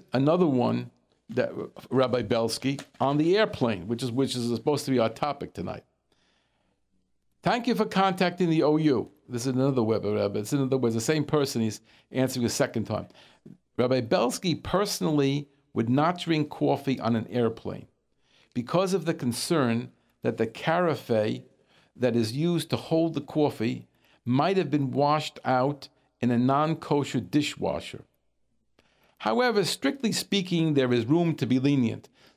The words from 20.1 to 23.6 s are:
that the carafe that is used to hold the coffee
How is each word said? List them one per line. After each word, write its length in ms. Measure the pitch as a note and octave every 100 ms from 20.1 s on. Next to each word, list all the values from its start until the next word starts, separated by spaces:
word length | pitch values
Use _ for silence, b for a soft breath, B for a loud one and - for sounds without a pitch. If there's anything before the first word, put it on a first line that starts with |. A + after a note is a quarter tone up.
| _
that 160 | B2 A2+
the 80 | A2+
carafe 960 | - - E3 F3 C3+ - A2+ G#2+ B2 - _ b b b -
that 200 | B2 A#2
is 180 | G#2+
used 360 | B2+ E3+ E3+ -
to 60 | A#2+
hold 360 | - D#3+ E3
the 80 | D#3
coffee 680 | - D3+ D3 -